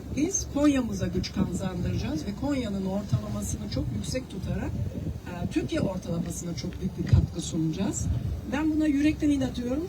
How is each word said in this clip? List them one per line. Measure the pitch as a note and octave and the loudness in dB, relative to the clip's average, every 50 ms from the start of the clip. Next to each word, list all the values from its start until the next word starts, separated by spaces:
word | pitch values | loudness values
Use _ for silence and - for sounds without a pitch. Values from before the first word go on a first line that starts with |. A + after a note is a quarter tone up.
| - - - | -6 -4 0
biz | - D4 F#4 F#4+ - - - - | 0 2 2 2 0 -2 0 2
Konya'mıza | C#4 D4 D4+ C#4 C4 A#3 A3 G#3 F#3 F#3 | 4 6 6 6 4 2 0 0 -2 0
güç | F#3 F3 F#3+ - - - | 0 0 0 -2 0 0
kazandıracağız | G3+ F#3+ F3+ - - F#3+ F#3 F#3 F3 F3 F3 F3+ F3+ G3+ A#3 D4 D#4 - | 0 2 2 0 0 -2 -2 -2 -2 -2 0 0 0 0 0 -2 -2 -2
ve | G3+ G3+ - | -4 -4 -2
Konya'nın | C4 C#4+ C#4+ C4 A#3+ G#3 G3 G3 F#3+ | -2 0 0 0 0 0 -2 -2 -2
ortalamasını | F#3+ F#3+ G3+ G#3+ - - G#3+ G#3 G#3 G#3 G#3 G3+ - - - G#3 G3+ - | 0 -2 -2 0 0 0 0 0 -2 -4 -2 -2 -2 -2 -4 -4 -4 -2
çok | C4 - - - | -2 -2 -2 -2
yüksek | G#3+ G3+ - - B3+ B3+ - | -2 -2 -2 -4 -4 -4 -6
tutarak, | G3+ F#3+ - - F3 F#3 A#3+ D4+ | -8 -6 -4 -2 -2 -2 -2 -2
e, | - - - - - - - - - - - - - F3 F3 - | -2 -2 -2 -2 -4 -4 -4 -4 -6 -6 -8 -8 -6 -4 -4 -2
Türkiye | - D#4+ - - E4 D#4 | 0 -2 0 0 0 0
ortalamasına | F#3 F#3+ F#3+ F#3 - - E3+ E3+ E3+ E3 E3+ - E3+ E3+ E3+ | 0 0 0 -2 -4 -2 -2 -2 -2 -2 -4 -6 -6 -6 -4
çok | - - F3 - - | -4 -4 -6 -4 -4
büyük | F3 F#3 - | -4 -4 -2
bir | - E3+ | -2 2
katkı | - - - - - - F3 | 6 6 6 6 4 2 -4
sunacağız. | D#3+ - - E3 D#3+ D#3+ D3+ F3 G3 D#4 E4 - - - - - - - - - - G#3 | -4 -2 0 0 0 2 0 0 0 0 0 0 0 0 0 0 -2 -2 -4 -4 -4 -2
Ben | A3+ C#4+ D#4 D#4 | 0 0 2 2
buna | D4+ D4+ D#4 | 2 4 4
yürekten | D#4 C#4 C#4 D4 D#4 D4+ - D#4 D4 | 4 4 4 4 4 4 4 4 2
inanıyorum | C#4+ C#4 C4 B3 - A#3+ A#3+ A#3+ B3+ D4 F4 | 4 4 2 0 -2 -2 -2 -2 0 -2 -2